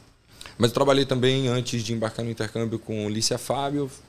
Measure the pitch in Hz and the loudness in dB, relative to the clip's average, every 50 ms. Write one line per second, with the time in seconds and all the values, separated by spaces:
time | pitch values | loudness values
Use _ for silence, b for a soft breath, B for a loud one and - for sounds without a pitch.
0 | - _ _ _ _ _ B B B B B B 107 120 - 135 143 139 135 135 | -20 _ _ _ _ _ B B B B B B 2 4 4 4 4 6 6 4
1 | 139 131 135 127 120 131 131 135 135 123 120 127 120 - - 120 110 110 117 113 | 4 2 2 2 4 4 2 2 2 0 0 0 -2 -2 -4 -4 -2 -2 -2 -2
2 | 110 110 - - 117 117 113 - 110 107 - 117 117 113 113 113 - - 110 107 | -2 -4 -4 -4 -4 -4 -4 -4 -6 -4 -4 -4 -2 -2 -2 -4 -6 -6 -6 -4
3 | 104 104 107 113 110 - 123 123 - - 120 135 143 143 143 143 143 131 131 - | -2 -2 -2 0 0 0 -2 -2 -2 -2 -2 -2 -2 -2 -2 -2 -4 -4 -6 -12
4 | - | -20